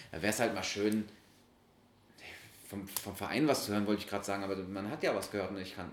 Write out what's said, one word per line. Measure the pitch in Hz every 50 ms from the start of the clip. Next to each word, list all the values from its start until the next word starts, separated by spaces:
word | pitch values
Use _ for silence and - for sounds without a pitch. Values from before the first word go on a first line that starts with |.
| - -
da | - 80
wär's | 87 107 107 127
halt | 120 104 98
mal | 98 98
schön, | - - 101 104 107 110 110 107 - - - - - - - - - - _ _ _ _ - - - _ _ - - - - - - - - - - - - - -
vom, | 101 101 95
vom | - - - - 101 95
Verein | - 101 - 95 123 156
was | 147 127 - -
zu | 107 101
hören, | 107 101
wollte | 107 104 101
ich | - -
grad | 101 101 -
sagen, | 101 98 101 98
aber | 95 98
man | 95 92 92 98 95 101 107
hat | 147 151 185
ja | 165 117
was | 98 95 -
gehört | - 101 92 95
und | 101 98
ich | 92 - -
kann, | 98 90 -